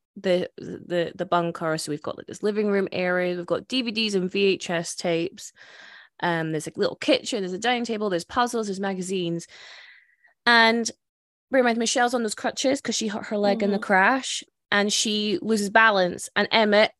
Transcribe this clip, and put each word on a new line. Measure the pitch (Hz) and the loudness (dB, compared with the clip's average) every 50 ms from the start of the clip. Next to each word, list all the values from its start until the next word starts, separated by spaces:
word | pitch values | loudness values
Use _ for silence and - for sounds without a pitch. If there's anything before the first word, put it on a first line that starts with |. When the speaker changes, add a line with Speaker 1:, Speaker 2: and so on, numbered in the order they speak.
| _ _ - | _ _ -14
Speaker 1:
the, | 196 190 190 180 180 - - _ - | -6 -2 0 0 0 -2 -4 _ -12
the, | - - - - - - 175 175 165 - - | -14 -12 -12 -12 -8 -4 -2 -2 -2 -2 -4
the | - 175 | -8 -4
bunker. | 185 175 175 170 170 170 - 170 160 156 160 | 0 0 0 0 0 -4 -4 -4 -4 -4 -4
So | - - | -4 -6
we've | 147 151 | -8 -8
got, | - - - - | -8 -10 -10 -10
like, | - | -12
this | - - - | -16 -10 -6
living | - 214 202 214 208 208 | -4 -2 0 0 0 0
room | 202 196 190 - | 2 0 0 -2
area. | - - 180 180 180 180 180 180 180 | -4 -4 -2 -2 0 0 0 -2 -4
We've | 175 175 | -4 -4
got | - 170 - - - | -4 -4 -4 -4 -4
D | 247 262 | -4 -4
V | 233 233 | -4 -4
Ds | 202 226 226 214 202 | -2 -2 -2 0 0
and | 190 180 180 | 0 0 0
V | - 202 196 | 0 2 2
H | 190 185 - - - | 2 2 0 -2 -4
S | 175 170 165 - - | -4 -4 -4 -6 -8
tapes. | - - 180 165 165 170 - - - - - - _ - - - - - - - - - _ _ - | -6 -2 -2 0 0 -2 -4 -6 -12 -18 -20 -20 _ -20 -20 -20 -20 -20 -20 -20 -20 -20 _ _ -4
Um, | - 175 170 165 160 156 | -2 -2 0 0 -2 -2
there's | 160 151 - 165 | -4 -4 -6 -6
a | - | -4
little | - 202 - - | -2 -2 -2 -2
kitchen, | - - 302 277 - - - 262 208 | -2 0 0 0 0 0 -2 -6 -4
there's | 190 180 185 | -4 -4 -6
a | 180 | -4
dining | 226 240 247 233 240 | -2 -2 -2 -2 -2
table, | 226 226 208 214 208 | -4 -4 -4 -2 -2
there's | 180 170 - | -2 -2 -4
puzzles, | - - 254 240 240 247 226 220 202 | -2 -2 0 0 0 -2 -4 -4 -4
there's | 190 190 | -6 -4
magazines. | 196 196 190 185 175 185 196 185 175 170 170 170 - - - - - - - - - - - - _ _ _ _ _ _ _ _ - | -4 -4 -4 -4 -6 -4 -4 -4 -2 -2 -4 -4 -6 -10 -18 -20 -20 -20 -20 -20 -20 -20 -20 -20 _ _ _ _ _ _ _ _ 2
And | 240 233 233 226 226 226 233 226 - - _ _ _ _ _ _ _ _ _ _ - | 4 6 6 6 6 4 2 -2 -4 -8 _ _ _ _ _ _ _ _ _ _ 0
bear | 262 262 | 2 2
in | 247 | 4
mind, | 240 226 233 | 4 2 0
Michelle's | 226 220 - 254 240 240 254 | 0 0 0 2 2 2 0
on | 240 | 0
those | 226 214 - | -2 -4 -4
crutches | - - 247 - - - 262 277 277 | -4 -6 -4 -2 -2 0 0 0 0
'cause | - 247 220 | -2 -4 -4
she | - 220 208 | -2 -2 -4
hurt | 202 220 - | -4 -6 -6
her | - 220 208 | -4 -2 0
leg | 202 202 202 226 | 2 2 2 2
in | 202 220 | 2 0
the | 202 208 | 0 0
Speaker 2:
Mm-hmm. | 220 | 2
Speaker 1:
crash, | - 202 185 190 220 262 262 - - - - - _ _ _ _ - | 4 4 6 6 6 4 2 -2 -6 -8 -8 -10 _ _ _ _ 0
and | 208 202 202 208 | 2 2 2 2
she | - - - 220 208 214 208 214 190 - | 2 0 0 0 0 0 0 0 -2 -2
loses | - 214 220 202 202 196 | 0 0 0 0 0 2
balance. | 214 226 226 220 202 190 180 175 - - - - - | 4 6 6 6 6 4 2 2 0 -4 -10 -4 -2
And | 208 208 - | 0 0 2
Emmett | - 226 214 214 202 208 214 - - | 2 2 4 6 6 6 4 4 2